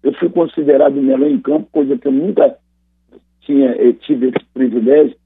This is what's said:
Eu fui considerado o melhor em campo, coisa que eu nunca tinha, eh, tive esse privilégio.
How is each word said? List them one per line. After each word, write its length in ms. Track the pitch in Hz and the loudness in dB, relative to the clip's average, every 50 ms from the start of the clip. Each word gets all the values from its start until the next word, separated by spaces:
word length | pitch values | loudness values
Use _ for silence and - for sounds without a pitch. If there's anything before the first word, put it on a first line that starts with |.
Eu 120 | - 135 131 | -2 -4 -4
fui 160 | - 180 170 | -2 -6 -4
considerado 640 | - 175 165 160 - - 151 143 143 139 151 143 139 | -2 -2 -2 -2 -4 -4 0 2 2 4 2 0 0
o 60 | - | 0
melhor 260 | 135 135 131 131 143 147 | -2 0 0 0 0 0
em 100 | 143 - | -2 -2
campo, 300 | - - 147 156 - _ | -2 -2 -4 -4 -4 _
coisa 280 | - 160 143 135 139 123 | -4 -4 -2 -2 -4 -4
que 100 | _ 143 | _ -2
eu 40 | |
nunca 440 | 131 135 160 196 196 - - - - _ _ _ _ _ _ _ _ _ _ _ _ - _ _ _ _ | -2 -2 -2 -2 0 2 2 2 0 _ _ _ _ _ _ _ _ _ _ _ _ -20 _ _ _ _
tinha, 280 | _ - 143 139 135 127 | _ -2 0 2 2 0
eh, 220 | 120 - 113 123 | 0 2 2 2
tive 360 | 120 - - - 151 123 123 127 | 2 0 -4 -6 -4 -2 -2 -2
esse 160 | - - - _ _ | -4 -4 -8 _ _
privilégio. 600 | 131 131 120 110 120 110 123 143 151 151 123 - _ _ | -4 -4 -2 -2 -2 0 2 4 4 2 2 -2 _ _